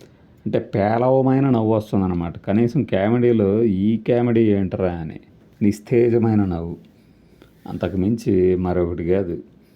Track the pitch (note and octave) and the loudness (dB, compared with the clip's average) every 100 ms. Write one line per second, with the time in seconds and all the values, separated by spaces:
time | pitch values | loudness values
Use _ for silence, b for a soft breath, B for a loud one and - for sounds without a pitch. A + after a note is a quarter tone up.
0 | b b b _ G#2+ A2+ - G#2+ G2+ A#2 | b b b _ -6 -4 -2 0 0 2
1 | B2+ C3+ C3 C3+ C#3 A#2+ A2 A2 G#2 G#2 | 2 2 2 2 2 2 2 0 0 -2
2 | F#2+ F2 E2+ - - G#2 A#2+ D3 G#2+ F#2+ | 0 -2 -6 -8 -4 0 0 0 -2 0
3 | G#2 B2 A#2+ A2+ G2 G#2+ A#2+ F#2 G#2 A2 | 0 2 2 2 2 2 2 0 0 0
4 | - A#2+ A#2+ A#2 A2 G2+ F#2 - F#2 E2+ | 0 0 2 2 2 2 0 -2 -4 -4
5 | D#2+ - - - - - G2+ G2+ - A#2+ | -8 -12 -18 -20 -20 -2 -2 -2 -2 2
6 | A#2+ A#2 A2+ G#2+ G2 E2+ E2+ E2 - b | 2 2 2 2 0 -2 -6 -10 -16 b
7 | b b b b b b - D#2+ F2 F#2 | b b b b b b -14 -6 -6 -2
8 | F#2+ A2+ - F#2+ F#2 F#2 F2+ F2+ E2+ F2 | -2 -2 0 2 2 0 -2 -2 -2 -4
9 | E2 F#2+ F2+ E2+ - - b | -2 -2 -2 -8 -12 -20 b